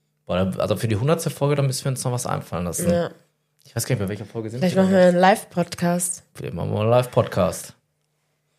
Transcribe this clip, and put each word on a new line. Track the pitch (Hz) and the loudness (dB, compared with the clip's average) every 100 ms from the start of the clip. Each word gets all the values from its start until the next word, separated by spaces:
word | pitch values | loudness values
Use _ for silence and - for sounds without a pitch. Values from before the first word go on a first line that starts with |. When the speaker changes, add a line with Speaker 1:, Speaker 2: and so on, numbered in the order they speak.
| _ _ | _ _
Speaker 1:
Boah, | - 90 | -4 0
da, | 95 - | 0 0
also | 95 101 | 0 0
für | 113 | 0
die | |
hundertste | 101 135 170 160 | 0 0 0 -2
Folge, | - 143 147 | -2 0 2
da | |
müssen | 139 131 | 0 -2
wir | 139 | -4
uns | 131 | -4
noch | 131 | -4
was | 123 - | -4 -4
einfallen | - - - | -6 -6 -6
lassen. | - - 175 | -4 -2 0
Speaker 2:
Ja. | 175 160 - _ _ _ _ | 0 -2 -8 _ _ _ _
Speaker 1:
Ich | _ | _
weiß | 117 - | -6 -4
gar | 127 | -2
nicht, | |
bei | 98 | -4
welcher | 104 | -8
Folge | 110 117 110 | -10 -10 -8
sind | 120 | -4
Speaker 2:
Vielleicht | 180 185 | 0 2
Speaker 1:
wir | |
Speaker 2:
machen | 190 | 4
Speaker 1:
denn | 190 | 6
Speaker 2:
wir | 180 | 6
Speaker 1:
jetzt? | |
Speaker 2:
einen | 175 | 6
Live-Podcast. | 185 - - 180 170 - 175 180 - - - | 4 4 0 -4 -4 -2 -2 0 -4 -8 -14
Speaker 1:
Vielleicht | - - | -12 -8
machen | 87 98 | -6 -2
wir | 104 | 0
einen | 110 | 4
Live-Podcast. | 123 127 123 - 104 92 - - - _ _ _ _ _ _ _ | 4 4 0 0 2 0 -2 -12 -20 _ _ _ _ _ _ _